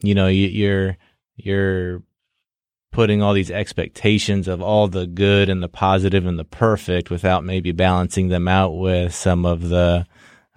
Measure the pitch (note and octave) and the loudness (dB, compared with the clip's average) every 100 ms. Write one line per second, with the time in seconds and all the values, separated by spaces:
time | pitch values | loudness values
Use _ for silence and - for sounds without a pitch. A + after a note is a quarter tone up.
0 | G2+ G2 F#2 F#2+ G2 G#2+ G2+ G2 F#2+ F#2 | 0 2 4 2 2 0 -2 0 -2 -4
1 | _ _ _ - G2 G2 G2 F#2 F2+ F2+ | _ _ _ -14 -4 -2 0 -2 -4 -8
2 | - _ _ _ _ _ _ _ _ - | -14 _ _ _ _ _ _ _ _ 0
3 | A2 G#2 G#2 G2+ F2 F2+ G#2 - - - | 2 2 2 0 -2 -6 -6 -6 -8 -2
4 | G#2+ G#2+ - G2+ F#2 F2+ F2+ G#2+ G#2 F#2 | 0 2 0 -2 -2 -6 0 2 2 -2
5 | F2+ E2+ G2+ G2+ G2 F#2 F2 - F#2+ F#2+ | -6 0 2 4 2 0 -4 -2 0 2
6 | F#2+ F#2+ F2+ E2+ D#2 - A2+ G#2 - F2+ | 2 0 0 -4 -6 0 2 2 -2 -4
7 | E2+ F2 F#2+ F#2 E2+ F#2+ F2 E2+ F#2 F2+ | -2 -2 0 0 -2 -4 -4 0 2 2
8 | F2+ - F#2 F2+ F2 F#2+ F#2+ E2 F#2 F2+ | 0 0 0 0 0 2 0 0 -2 0
9 | F2 - F#2+ F2 F2 E2+ F2 F2 F2 F2 | -2 -2 0 0 0 -2 0 2 2 2
10 | F2+ _ - _ _ | -2 _ -20 _ _